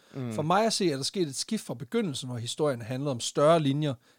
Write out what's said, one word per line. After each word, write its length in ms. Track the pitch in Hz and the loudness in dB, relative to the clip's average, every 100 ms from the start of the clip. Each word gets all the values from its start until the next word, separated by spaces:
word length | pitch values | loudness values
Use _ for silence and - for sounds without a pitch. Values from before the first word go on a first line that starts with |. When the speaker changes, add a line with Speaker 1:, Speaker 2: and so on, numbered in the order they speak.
| _ | _
Speaker 1:
Mm. 180 | - 123 | -10 -6
Speaker 2:
For 100 | 110 | -4
mig 240 | 151 185 226 | 0 2 2
at 60 | |
se, 180 | - 185 | 2 0
er 40 | 135 | 0
der 60 | |
sket 260 | 135 208 165 | -2 -2 -4
et 80 | 131 | -4
skift 280 | - 220 | -4 -4
fra 100 | - | -6
begyndelsen, 540 | 147 135 233 202 135 131 | -10 -4 -2 -2 -4 -6
hvor 100 | 123 | -6
historien 440 | 117 - 151 123 | -6 0 0 0
handlede 280 | 110 127 147 | -4 -4 -2
om 100 | 123 | -2
større 400 | - - 147 170 | -2 4 6 6
linjer, 340 | 156 139 151 127 _ | 4 2 0 -4 _